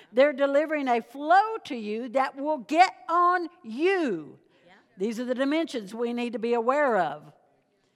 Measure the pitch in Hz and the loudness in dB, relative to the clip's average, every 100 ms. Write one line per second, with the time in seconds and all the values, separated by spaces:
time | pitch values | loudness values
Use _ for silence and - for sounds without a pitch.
0 | - 220 294 262 277 277 311 302 262 240 | -8 2 4 4 2 2 0 -2 0 -2
1 | 220 277 302 370 440 440 - 247 208 220 | -2 -10 2 4 4 -4 -8 -10 -6 -6
2 | 254 247 262 269 294 302 202 311 381 - | -4 -2 -2 -4 -4 -4 -2 4 4 2
3 | - 339 349 359 330 - 220 226 339 392 | -2 2 4 2 -2 -10 -14 -2 0 2
4 | 294 170 147 - _ _ _ 190 _ - | 0 -2 -8 -18 _ _ _ -20 _ -6
5 | 208 220 247 247 269 311 330 247 190 226 | -6 -4 -4 -2 0 0 -2 -6 -10 -6
6 | 240 240 240 226 233 233 226 285 285 208 | -4 -2 -4 -4 -2 0 0 2 2 2
7 | 156 151 151 - _ _ _ _ _ | 0 -4 -14 -20 _ _ _ _ _